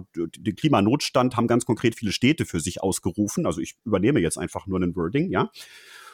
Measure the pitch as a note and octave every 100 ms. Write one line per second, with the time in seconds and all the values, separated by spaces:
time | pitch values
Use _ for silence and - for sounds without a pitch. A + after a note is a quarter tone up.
0 | F#2 - E2 - G#2 G2 D#3 A#2+ G2 B2+
1 | - - B2+ - A#2 A#2 - A2+ B2 -
2 | G#2 - B2 D#3+ G#2+ F2 D#2+ - F#2+ F2+
3 | G2+ F2 G#2 - A#2 D#2+ - - - G2+
4 | G#2 C#3+ E2 - F2+ F#2 F#2+ F#2 F2+ F2
5 | E2 C#3 F3 F#2 F3+ - - - - -
6 | -